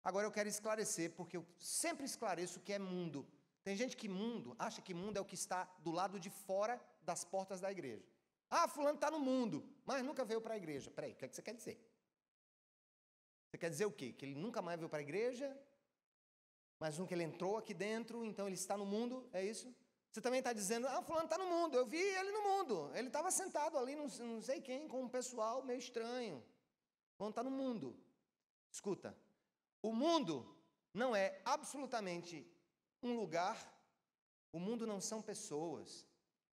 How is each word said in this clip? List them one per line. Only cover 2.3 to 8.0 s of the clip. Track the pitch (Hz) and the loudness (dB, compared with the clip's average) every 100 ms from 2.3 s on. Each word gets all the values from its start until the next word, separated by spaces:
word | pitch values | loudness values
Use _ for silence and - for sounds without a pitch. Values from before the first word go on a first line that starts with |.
| 170 180 190 | 0 -2 -4
o | |
que | - | -4
é | 202 | -2
mundo. | 196 180 170 143 127 - _ _ | 0 0 0 -4 -8 -16 _ _
Tem | - 196 | -4 0
gente | 254 - | 0 -2
que | 214 | -4
mundo, | 185 226 233 120 123 | 0 0 -2 -6 -4
acha | 208 - | -4 -4
que | - | -6
mundo | 170 202 196 | -4 -2 -2
é | |
o | |
que | 202 | -4
está | 175 - 180 175 - | -6 -2 -2 -4 -6
do | 156 | -2
lado | 165 190 196 | 0 0 -2
de | 180 | -8
fora | - - 190 214 240 - _ | -10 -2 2 2 0 -8 _
das | 165 165 | -4 -2
portas | - 190 190 190 | 0 -2 -2 -2
da | 190 | -2
igreja. | 196 139 107 | -2 -4 -6